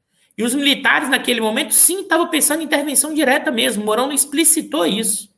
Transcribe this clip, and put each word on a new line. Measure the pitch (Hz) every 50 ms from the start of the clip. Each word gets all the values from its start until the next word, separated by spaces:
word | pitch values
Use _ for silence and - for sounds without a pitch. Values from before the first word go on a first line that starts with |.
| _ _ _ _ _ _ _
E | -
os | 226 240 254
militares, | 285 285 285 254 196 - 247 269 302 302 262
naquele | 269 - - - 247 226
momento, | 226 214 220 277 302 - -
sim, | - - - 359 392
estavam | - - 320 339 339 339
pensando | 320 277 - - 294 330
em | 311
intervenção | 247 311 285 285 302 262 - 285 302 311
direta | 302 294 247 269 302 - 311
mesmo. | 247 226 254 254 208 208 208
Mourão | 208 208 233 262 285
explicitou | 294 269 - - 285 302 320 - - 311 190 - 285 320 349
isso. | 294 190 220 220 - - - - - _